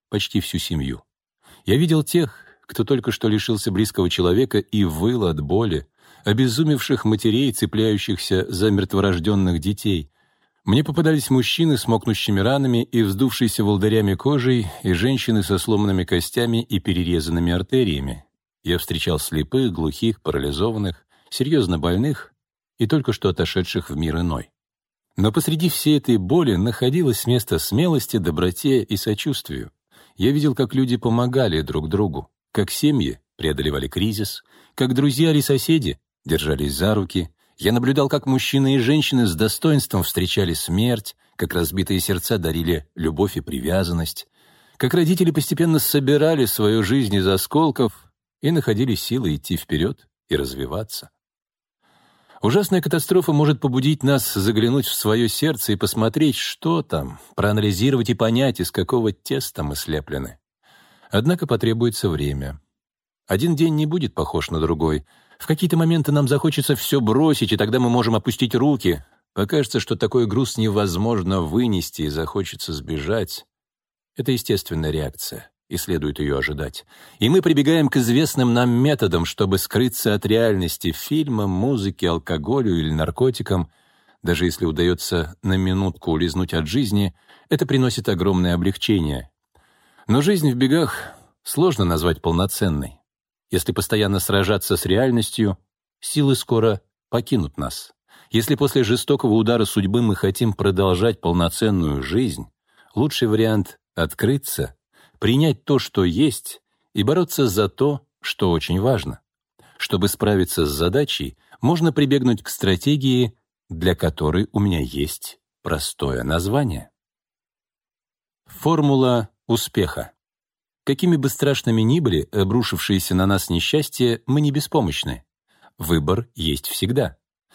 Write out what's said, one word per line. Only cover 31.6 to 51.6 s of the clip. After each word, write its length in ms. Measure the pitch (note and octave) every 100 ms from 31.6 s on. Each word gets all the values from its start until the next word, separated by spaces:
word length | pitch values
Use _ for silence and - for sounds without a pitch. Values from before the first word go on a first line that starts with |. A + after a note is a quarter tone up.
друг 260 | C#2+ D2+ D#2
другу, 420 | F#2+ G#2 C#2 - _ _
как 200 | - G2
семьи 480 | - D3 C#3+ D2 - _ -
преодолевали 520 | D#2+ C#2+ D2 C#2+ C2+
кризис, 560 | - G#2+ G#2 G#2 - - _ _
как 220 | - B2+ B2+
друзья 340 | C#3+ B2+ E3
или 120 | D3
соседи 580 | C#3+ C#3 - D#3+ G2+ C#2 _ _ -
держались 480 | D#2+ D2+ C#2 D2
за 220 | C#2+ F#2 G#2+
руки. 340 | F2+ F#2+ E2+ - _ _
Я 140 | G2+
наблюдал, 380 | A#2+ B2 C#3 C#3+
как 160 | D3 -
мужчины 500 | C3 - C#3 C3+ C3+
и 40 |
женщины 480 | A#2+ D3+ D3 C3 A2+
с 80 | E2
достоинством 640 | A2 - D#3+ D3 - G2
встречали 520 | E2 - F2+ - F#2
смерть, 640 | D#2+ - F2+ A#2+ A#2 - - _ -
как 180 | F2
разбитые 460 | F2 E2 F2+ F#2 G2
сердца 400 | - F#2 - A2
дарили 480 | E2 D#2+ E2 D#2+ - -
любовь 420 | D#2+ D#2 G2+ -
и 40 |
привязанность, 840 | C#2+ C#2+ C2 F#2 F2 E2+ D#2+ - - _ _ _ _ _
как 180 | B2+ F3
родители 340 | E3 F3 F3
постепенно 480 | D#3 C#3 D#3 E3 D#3
собирали 680 | - D3 C3+ D3 D#3 E3 A#2
свою 360 | - G#2 A2+
жизнь 340 | F#2+ C3+ A2+ G2
из 120 | F#2
осколков 840 | F#2+ - D3+ D#3+ C3 A#2 - _ _ _ _
и 80 | C#3+
находили 460 | E3 C3 G#2+ B2+ G#2
силы 400 | - B2 G2+ D2
идти 200 | - E2+
вперед 520 | - D2+ E2+ - _ _ _
и 80 | D2
развиваться. 760 | C#2 C2 C2 E2 A2 - - _ _ _ _ _